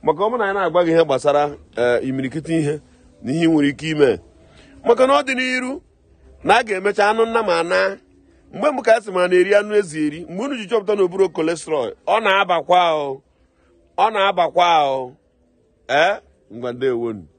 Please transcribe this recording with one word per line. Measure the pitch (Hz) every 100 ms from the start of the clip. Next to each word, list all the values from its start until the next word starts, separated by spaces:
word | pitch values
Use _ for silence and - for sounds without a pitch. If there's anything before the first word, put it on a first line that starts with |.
Maka | - 156
ọ | 208
bụrụ | 240
na |
anyị | 202
na-agwa | 196 180 165
gị | 175
ihe | 165
gbasara, | 156 131 147 143 147 143 - -
ee, | 123 120 131
imirikiti | 131 135 147 151 165
ihe | 143 151 _ _ _ _
na | 110
ihe | 156 165
ị |
nwere | 160 143
ike | 143 156
ime. | 151 139 98 - _ _ - - -
Maka | - 466 262
na | 285
ọ | 269
dị |
n'iru | 254 254 254 254 294 _ _ _ _ - -
na | 143 220
a |
ga-emecha | 226 190 196 202 202
anụ | 220 226
nna | 226
m | 214
ana. | 170 165 185 190 196 _ _ _ _ _
Mgbe | 160 269
mbụ | 269
ka | 233 226
a |
sị | 208
m | 185
a | 180
na-eri | 180 185
anụ | 202 208
ezi | 208 190 156 151
eri, | 151 175
mgbe | 180
unu | 269 262
ji | 196
chọpụta | 233 196 202
na |
o | 185
buru | 190 190
cholesterol, | 160 160 165 - 151 113 - -
ọ | 208
na-abakwa | 214 196 190 170 - 180 175
o. | 156 143 135 _ _ _ _ _ _ _ -
Ọ | 214
na-abakwa | 214 196 185 165 180 175 160 143
o. | 135 127 - _ _ _ _ _ _ -
Ee? | 135 170 202 _ _ _
Ngwa, | 110 123
ndewonu. | 123 131 120 117 104 78